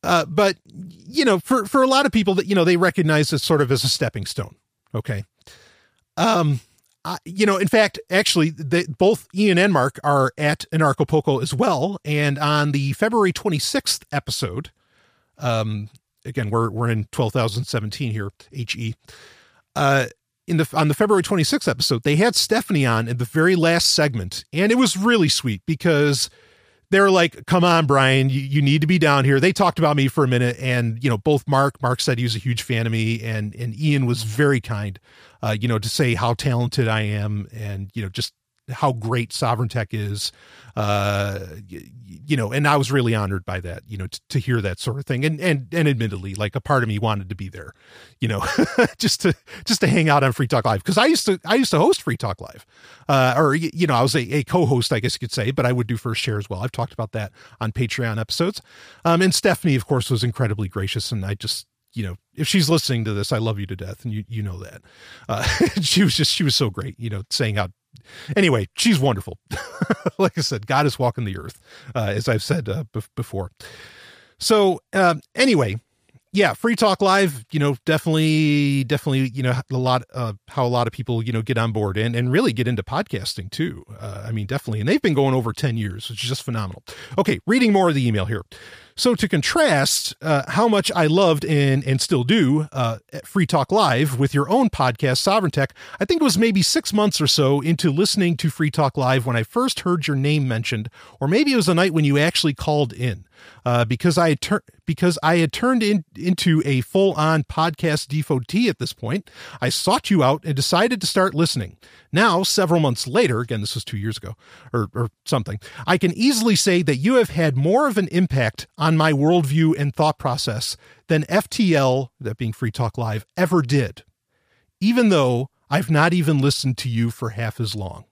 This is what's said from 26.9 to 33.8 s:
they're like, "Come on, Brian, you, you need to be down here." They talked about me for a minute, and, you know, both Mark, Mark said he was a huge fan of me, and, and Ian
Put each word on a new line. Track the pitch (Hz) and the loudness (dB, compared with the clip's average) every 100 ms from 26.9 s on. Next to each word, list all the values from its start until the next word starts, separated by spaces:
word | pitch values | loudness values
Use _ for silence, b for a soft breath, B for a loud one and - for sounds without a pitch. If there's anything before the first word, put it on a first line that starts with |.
they're | 196 196 | 4 6
like, | 190 170 - - | 6 2 -2 0
"Come | 180 | 2
on, | 175 165 151 | 4 4 4
Brian, | 139 131 131 135 | 4 6 4 2
you, | 135 | 0
you | 135 143 | -2 2
need | 139 151 | 2 2
to | 151 | 2
be | 180 | 2
down | 156 139 | 4 4
here." | 131 135 | 4 4
They | 170 | 4
talked | - 190 - | 2 0 2
about | 160 147 | 0 2
me | 135 | 0
for | - | 2
a | 135 | 2
minute, | 123 123 123 | 2 0 -2
and, | 131 123 117 113 | -2 -2 -2 -2
you | 131 | -2
know, | 110 | 0
both | 156 143 - | 0 0 2
Mark, | 135 139 - | 2 2 0
Mark | 127 127 | -2 -2
said | - 123 | -2 0
he | |
was | 120 113 | -2 -2
a | |
huge | 127 117 | -4 -4
fan | - 117 117 | -2 -2 0
of | |
me, | 113 110 113 | -2 -2 -2
and, | 113 110 104 104 | -4 -6 -6 -8
and | 120 | -10
Ian | 107 | -4